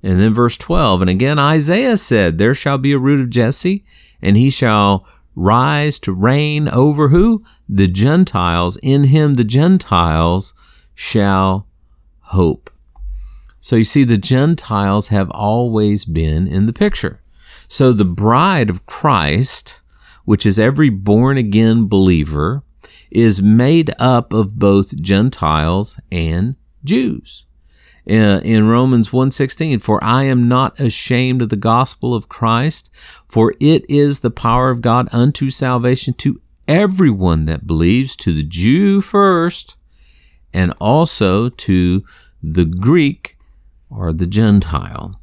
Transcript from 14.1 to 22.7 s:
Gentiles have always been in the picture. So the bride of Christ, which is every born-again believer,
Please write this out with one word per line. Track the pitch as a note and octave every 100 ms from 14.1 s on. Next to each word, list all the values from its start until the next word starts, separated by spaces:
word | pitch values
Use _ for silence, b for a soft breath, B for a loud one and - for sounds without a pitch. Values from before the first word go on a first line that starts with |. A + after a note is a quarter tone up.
| A2+
Gentiles | - C3 D3 E3 - G#2+ G2 G2+ -
have | G#2 F#2+
always | - G#2 A2+ B2 A2 G#2+ G#2
been | - D#2+ D#2+ D#2 F2+
in | F2 G#2+
the |
picture. | A#2+ G#3 - G2 - _ B B B B
So | - C3
the | A2+
bride | G2 F2 G#2 A#2+ F3+ F#3 G#2+
of | F#2 -
Christ, | - D#3 A#2 D2 D#2+ C3 - - - _ b b b
which | - G#2 G#2+
is | F#2+
every | A2 C#3 D3+
born-again | G2+ G2 G#2 B2+ C3+ A2+ G#2 A2+ A2+ G#2
believer, | G2+ F#2+ E2+ D2 D2 D#2 C3+ -